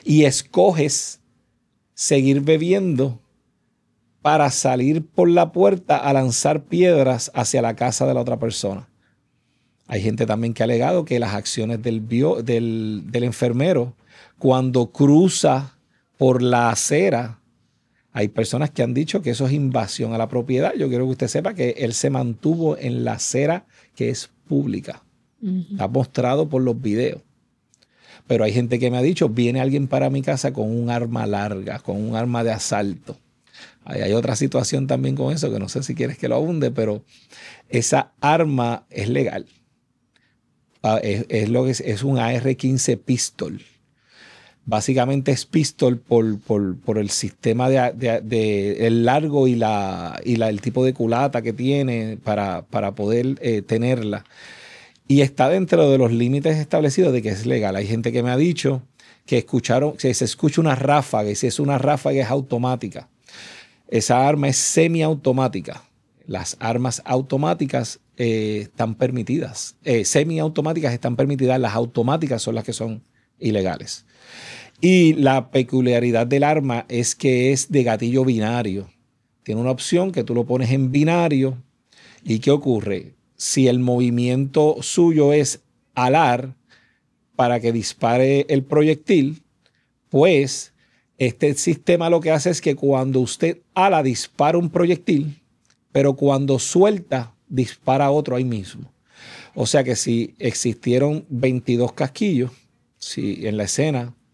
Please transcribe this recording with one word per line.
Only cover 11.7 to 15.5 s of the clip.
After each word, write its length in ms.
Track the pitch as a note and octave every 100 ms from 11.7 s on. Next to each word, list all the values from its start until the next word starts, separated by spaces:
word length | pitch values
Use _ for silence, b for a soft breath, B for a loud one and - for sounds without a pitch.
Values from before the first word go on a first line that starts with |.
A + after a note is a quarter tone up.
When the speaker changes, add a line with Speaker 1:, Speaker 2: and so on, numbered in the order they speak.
| A#2
Speaker 1:
del 160 | A#2 A2+
bio-, 420 | A2 A#2 D3+ D3
del, 640 | A#2 A#2 A#2 A2+ A2 G#2+ F#2
del 180 | A#2 B2
enfermero, 680 | A#2 B2 A#2+ D#3+ D#3 B2 - b b b b
cuando 520 | C3 B2+ C3 B2+ A#2+
cruza 840 | - C#3+ D3+ F#3 - D3